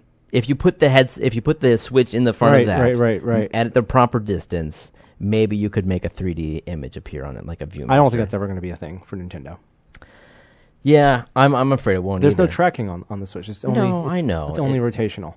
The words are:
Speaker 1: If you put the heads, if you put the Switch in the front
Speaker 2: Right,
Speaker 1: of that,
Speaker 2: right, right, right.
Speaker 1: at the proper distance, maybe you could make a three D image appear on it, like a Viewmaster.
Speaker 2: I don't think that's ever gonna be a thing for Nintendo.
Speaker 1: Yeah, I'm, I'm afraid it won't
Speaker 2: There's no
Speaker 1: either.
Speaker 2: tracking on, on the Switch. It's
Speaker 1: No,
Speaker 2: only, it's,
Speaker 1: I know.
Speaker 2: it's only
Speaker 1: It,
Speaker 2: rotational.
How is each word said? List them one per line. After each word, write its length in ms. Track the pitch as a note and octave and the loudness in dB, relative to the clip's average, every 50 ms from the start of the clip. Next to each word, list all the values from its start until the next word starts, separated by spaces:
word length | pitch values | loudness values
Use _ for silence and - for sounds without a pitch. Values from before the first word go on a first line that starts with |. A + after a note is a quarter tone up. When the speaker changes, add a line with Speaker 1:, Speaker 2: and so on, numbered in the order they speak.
| _ _ _ _ _ _ | _ _ _ _ _ _
Speaker 1:
If 160 | - B2 A2 C3 | -2 -2 0 0
you 60 | C#3 | -2
put 240 | - - F3+ F3 - | 0 0 0 2 2
the 100 | D#3 C3+ | 2 4
heads, 300 | C3 C3+ C3 - - - | 6 4 4 4 0 -4
if 160 | - B2 A2+ | -2 -2 -2
you 80 | A#2 | 0
put 180 | - D3+ D#3 - | 0 -2 0 2
the 160 | C3+ B2 A#2 A2 | 4 4 4 2
Switch 360 | - - B2 C3 A#2+ - - | 0 2 2 2 2 2 0
in 100 | A#2+ B2 | 0 0
the 80 | A#2 | 0
front 200 | G#2+ - - C#3 | 2 4 4 6
Speaker 2:
Right, 80 | C#3+ B2+ | 6 6
Speaker 1:
of 40 | A#2 G#2 | 4 4
that, 120 | - B2+ | 2 2
Speaker 2:
right, 160 | B2 B2 B2 | 2 2 2
right, 260 | A#2+ A#2+ A2+ G#2+ - | 2 2 2 0 0
right. 280 | - A#2+ A#2 A2 G#2+ - - | 0 0 0 0 0 0 -2
Speaker 1:
at 200 | A2+ A#2 A2 - | -2 -2 0 0
the 80 | B2+ | 0
proper 380 | A2 - - B2+ A#2+ A#2+ - A#2 | 0 2 2 2 2 2 2 -2
distance, 720 | G#2 G#2 F#2+ D#2+ - - F2+ E2+ D#2+ D2+ - - - - _ _ _ _ _ - | -2 -2 -4 -4 -4 -6 -6 -6 -6 -6 -10 -14 -18 -20 _ _ _ _ _ -8
maybe 380 | G2 G2+ G#2+ A2 A2 G#2 G#2+ | -4 -2 0 2 2 2 0
you 120 | G#2 G#2 G2+ | -2 -2 -2
could 160 | - G#2+ F#2 | -2 -2 -2
make 180 | F#2+ F#2 F2 - | -2 -2 -2 -4
a 40 | - | -6
three 260 | - - F#2 F2+ D#2+ | -6 -6 -6 -4 -4
D 280 | E2 D#2+ D#2 D#2 - - | -4 -6 -6 -6 -8 -8
image 300 | - E2+ D2+ C2 C2 - | -10 -10 -10 -10 -10 -12
appear 280 | - - - D#2 C2+ C2+ | -14 -14 -12 -12 -12 -10
on 120 | C#2+ B1+ | -10 -12
it, 100 | - - | -12 -12
like 140 | E2 E2+ - | -12 -12 -12
a 60 | - | -12
Viewmaster. 240 | D2 - D#2 C2 - | -12 -12 -8 -2 2
Speaker 2:
I 60 | C3 | 4
don't 140 | C#3+ C#3+ B2 | 4 4 4
think 80 | A#2+ A2+ | 2 0
that's 140 | G#2+ G2 G#2+ | -2 -2 -4
ever 120 | G2 G2+ | -4 -4
gonna 140 | G2 F#2+ F2+ | -6 -6 -8
be 100 | F2+ F2 | -8 -10
a 60 | E2+ | -10
thing 260 | - D#2+ D2+ F2+ F#2 - | -10 -12 -14 -14 -16 -16
for 100 | _ G#2 | _ -12
Nintendo. 420 | F#2 F2+ F2+ F#2 D2+ C2+ D2+ F#2 - _ _ _ _ _ _ - - - - _ _ _ _ _ _ _ _ _ _ _ _ _ _ | -12 -12 -12 -14 -14 -16 -16 -18 -18 _ _ _ _ _ _ -20 -20 -20 -20 _ _ _ _ _ _ _ _ _ _ _ _ _ _
Speaker 1:
Yeah, 420 | - C#3 D3+ D3 D3 C#3 B2+ A#2+ - - - | 2 4 6 6 6 6 4 2 -2 -2 2
I'm, 200 | B2+ C3+ C#3+ C#3 | 4 4 4 4
I'm 180 | B2 C3 C#3 | 2 2 2
afraid 220 | C#3 C3 - A2 F#2+ | 0 0 2 0 0
it 60 | F#2 | 0
won't 200 | F2+ F#2+ F#2+ F#2 | 0 -2 0 2
Speaker 2:
There's 140 | C#3 D3 G3+ F#3+ | 2 2 4 2
no 60 | F3+ | 2
Speaker 1:
either. 80 | D#3+ | 0
Speaker 2:
tracking 360 | - - F3+ F3 - - A2 G2 | 2 0 0 0 0 -2 -6 -8
on, 160 | E2+ F2 - - | -8 -10 -10 -10
on 80 | G#2 G2 | -10 -10
the 60 | G2 | -10
Switch. 220 | - - F#2 - G#2+ | -10 -12 -12 -12 -12
It's 160 | G#2+ - - | -14 -8 -6
Speaker 1:
No, 60 | - | -4
Speaker 2:
only, 400 | - A3 G3 F#3 F3+ E3+ E3 C#3+ | -2 0 0 0 -2 -2 -4 -4
it's, 60 | F3 F3+ | -4 -2
Speaker 1:
I 20 | |
know. 280 | D#3+ A2+ F2 D#2+ D2+ D2 | -2 -2 -2 -4 -6 -6
Speaker 2:
it's 100 | - E3 | -6 -4
only 180 | C#3+ C3+ C3+ B2+ | -2 -2 -2 -2
Speaker 1:
It, 40 | |
Speaker 2:
rotational. 520 | A#2+ A#2+ A2 A#2 A2+ G2+ - G#2 F2 E2 - | -2 -2 -2 -4 -4 -6 -6 -10 -14 -14 -16